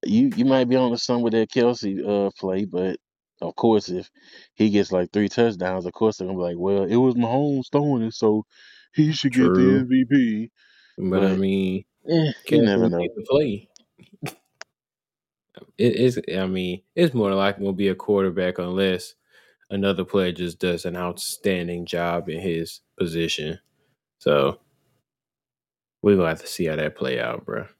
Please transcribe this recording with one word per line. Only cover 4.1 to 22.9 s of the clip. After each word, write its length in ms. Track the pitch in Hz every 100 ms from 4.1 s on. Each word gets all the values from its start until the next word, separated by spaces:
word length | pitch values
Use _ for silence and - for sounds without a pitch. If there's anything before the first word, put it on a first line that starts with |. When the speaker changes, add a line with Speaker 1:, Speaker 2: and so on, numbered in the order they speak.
| _ _ - -
Speaker 1:
he 160 | _ 107
gets, 200 | 101 95
like, 220 | 92 90
three 160 | 101 101
touchdowns, 580 | - 120 95 90 92 90
of 60 |
course, 240 | - 110 107
they're 100 | 92
gonna 120 | 95
be 40 |
like, 160 | 87 87
"Well, 260 | 92 98
it 120 | 95 113
was 180 | 127
Mahomes 560 | 120 117 127 147 139 127
throwing 320 | 143 147 131
it, 120 | 113
so 320 | - 110 107 107 _ - - _
he 180 | - 151
should 200 | 156 277
get 100 | 247
the 60 | 254
Speaker 2:
True. 300 | 180 95 202
Speaker 1:
M 80 | 180
V 160 | 254 127
P." 400 | 139 120 107 113 _ _ _ _ -
Speaker 2:
But, 280 | 95 92
I 40 | 98
Speaker 1:
But, 80 | 95
Speaker 2:
mean, 460 | 95 98 95 92 - _ -
Speaker 1:
eh, 20 |
you 220 | 165 156 - -
Speaker 2:
Kelce 180 | 151
Speaker 1:
never 240 | 117 98 -
Speaker 2:
made 40 |
Speaker 1:
know. 220 | 85 87 -
Speaker 2:
the 100 | 110
play. 400 | 135 151 101 - _ _ _ - _ - - _ _ - _ _ _ _ _ _ _ _ - - _
It 200 | 117 -
is, 240 | 127 120 - 95
I 100 | 95
mean, 360 | 92 90 90 _
it's 200 | - 170
more 200 | 123 101
likely 300 | 98 98 98
gonna 120 | 98 92
be 120 | 98
a 60 |
quarterback 640 | 92 - 101 95 87 90 90
unless 560 | 87 92 98 92 - _ _ _ _ _ _
another 340 | 101 98 95
player 280 | 90 101 90
just 260 | 85 87 82
does 260 | 90 85
an 120 | 90 87
outstanding 880 | 90 87 - - 101 92 87 87
job 440 | 87 85 85 85 87
in 120 | 80
his 400 | 92 82 82 - _